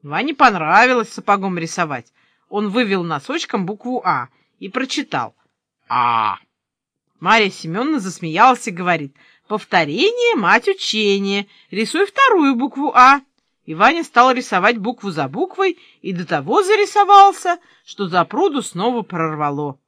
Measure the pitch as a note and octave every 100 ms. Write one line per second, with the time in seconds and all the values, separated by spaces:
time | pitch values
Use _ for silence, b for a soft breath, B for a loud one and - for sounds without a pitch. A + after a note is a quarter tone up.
0 | D3 D#3 C4+ C#4+ C4+ F#3+ D#3 F#3+ B3 B3
1 | A3 - G3+ G3+ F#3+ F3 D#3+ - D#3+ C3
2 | - _ _ _ _ G3+ G#3 G#3+ A3+ F#3+
3 | E3+ D3 - D#4+ - A3 F3+ G#3 A#3+ B3+
4 | F#3 C#3+ B2 _ _ _ F#3+ B3+ C4 -
5 | - C#3 A#2 _ _ _ _ _ _ A#2+
6 | A#2+ A2+ G#2+ F#2 _ _ _ _ _ _
7 | _ _ E3+ A3 G3+ - D#3+ F3+ C4+ D4+
8 | F#3+ D#3+ E3+ D#3+ B3+ B3 - F3 F3+ E3
9 | C#3 b b b _ G#3 - F3+ D3+ E3+
10 | F#4+ A#4+ A#4+ F#4+ F3 G#3+ - F#4+ - G#3+
11 | G#3 G3 G3 G3 G3 b b F#3 A3+ D#4+
12 | G4 - C5+ G4+ C#4 A#3+ C4+ C4+ C#4+ A#3+
13 | B3+ C#4 C4+ _ _ _ - D#3 A3+ E4+
14 | D#4+ A#3+ B3+ B3+ B3 F#3+ G3+ A#3 G3+ A#3+
15 | G3+ D#3 C#3 E3+ F#4 - F#4+ F4+ b b
16 | F3+ F3 F#3 D3+ C#3 D#4+ F#4+ G#4 G4+ G#4
17 | G4 G4+ G4 G4 F4+ F4 b b - -
18 | F#3+ F3+ E3 A3+ F#4+ C#4 - E3+ A3 A#3+
19 | F3+ F3 D#3+ D3+ D3 C#3+ D3 C3+